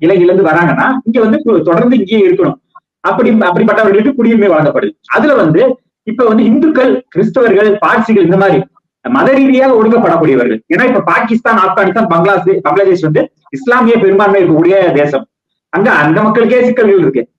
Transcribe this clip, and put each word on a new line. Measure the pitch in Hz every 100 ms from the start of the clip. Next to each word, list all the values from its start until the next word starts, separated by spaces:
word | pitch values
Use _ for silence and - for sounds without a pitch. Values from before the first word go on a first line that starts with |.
இலங்கையில | 160 190 175
இருந்து | 190 160
வராங்கன்னா | 160 165 170 208 269
இங்க | - 240
வந்து | 214 311
கு-, | 233 180
தொடர்ந்து | 156 165 240 233
இங்கேயே | 190 214 185
இருக்கணும். | 190 175 - _ - _ _
அப்படி, | 180 196 - 220
அப்படிப்பட்டவர்களுக்கு | - - 220 202 196 202 277 254
குடியுரிமை | 226 226 202
வழங்கப்படுது. | 156 170 - 104 - -
அதுல | 202 294
வந்து | 254 160 160 262 254 _ _ 220
இப்ப | 226
வந்து | 233 220
இந்துக்கள், | 226 254 320 254 269 262 -
கிறிஸ்தவர்கள், | 165 220 262 233 190 214 202 165
பார்சிகள் | 233 226 208 165
இந்த | 190
மாதிரி | 196 151 - _ _ _
மத | 123 135 240
ரீதியாக | 269 269 254 262 226
ஒடுக்கப்படக்கூடியவர்கள். | 220 240 175 165 147 127 120 110 -
ஏன்னா | 180 254
இப்ப | 196
பாகிஸ்தான், | 170 170 220 226 233 190
ஆப்கானிஸ்தான், | 208 240 190 220 214
பங்களாதேஷ், | 170 196 185 175 185
பங்களாதேஷ் | - 185 190 180
வந்து | 156 151 - _ -
இஸ்லாமிய | 139 233 247 226 226
பெரும்பான்மை | 190 196 202 196
இருக்கக்கூடிய | 165 156 175 196 175
தேசம். | 147 147 180 - _ _ _ -
அங்க | 175 240
அந்த | 156 151 180
மக்களுக்கே | 214 240 226 247
சிக்கல்கள் | - - 214 196
இருக்கு. | 160 - -